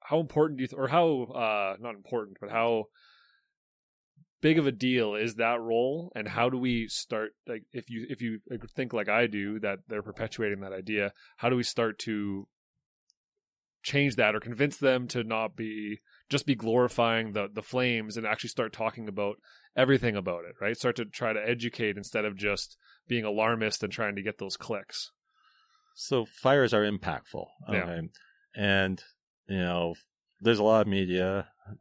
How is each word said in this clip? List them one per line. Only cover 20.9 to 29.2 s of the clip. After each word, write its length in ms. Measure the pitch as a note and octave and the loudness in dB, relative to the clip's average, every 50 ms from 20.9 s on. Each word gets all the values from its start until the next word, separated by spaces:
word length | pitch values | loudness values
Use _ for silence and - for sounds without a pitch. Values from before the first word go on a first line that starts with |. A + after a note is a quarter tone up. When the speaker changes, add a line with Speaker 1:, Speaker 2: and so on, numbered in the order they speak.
| A2+ | 0
Speaker 1:
to 80 | B2 A2+ | -2 -4
try 280 | G2+ - - B2 A2+ A2 | -6 -6 -4 -2 -2 -2
to 60 | G#2 G#2+ | 0 0
educate 500 | A2+ B2 A#2 A#2 A#2+ - - A2+ G#2 G2 | 0 -2 -2 -2 -6 -4 -2 -2 -2 -2
instead 280 | G#2 G2 - - A2 G#2 | -2 -8 -4 -2 -2 -2
of 100 | G#2+ G2 | -2 -4
just 420 | F#2+ G#2 G#2 G2+ - - - - _ _ _ - _ _ | -2 -2 -2 -2 -2 -4 -10 -12 _ _ _ -20 _ _
being 180 | - B2 A#2 G#2+ | -2 -2 0 0
alarmist 580 | G#2+ G2+ G#2+ A2 A2+ A#2 A2+ A2 G#2+ - - A2 | 0 0 2 4 4 4 2 0 -2 -2 -2 -4
and 80 | F#2+ | -6
trying 240 | - - A2+ G#2 G2+ | -4 -2 -2 -2 -2
to 60 | G2+ | -2
get 160 | F#2+ G#2+ G2+ | -4 -6 -6
those 200 | - G2+ F#2+ - | -4 -6 -8 -8
clicks. 540 | - - - A2 G2 G2 - - - - - _ _ _ _ _ _ _ _ _ _ _ _ _ _ _ _ _ | -10 -6 -6 -6 -6 -6 -10 -12 -12 -12 -12 _ _ _ _ _ _ _ _ _ _ _ _ _ _ _ _ _
Speaker 2:
So 300 | - - - C#3 B2 A2 | -14 -6 -2 0 -2 -2
fires 480 | - - - - C3+ C#3 C#3+ B2+ G#2+ A#2 | -2 -8 0 2 4 6 6 6 4 4
are 100 | G#2 G#2+ G#2 | 2 2 2
impactful. 560 | G#2 F#2 - F2+ D2+ - - - - - - - _ _ - - | -2 -2 -4 -4 -6 -6 -10 -10 -10 -10 -10 -10 _ _ -8 -4
Speaker 1:
Yeah. 140 | G#2 F#2 F2 | -2 -2 -2
Speaker 2:
Okay? 180 | F2 E2+ E2+ E2 E2 _ - _ _ _ _ _ _ - | -2 -4 -6 -8 -8 _ -18 _ _ _ _ _ _ -6
And, 480 | G#2+ G#2 G2+ G2 G2 F#2+ F#2+ F#2+ - - - _ _ | -2 0 2 4 4 2 2 0 -4 -8 -20 _ _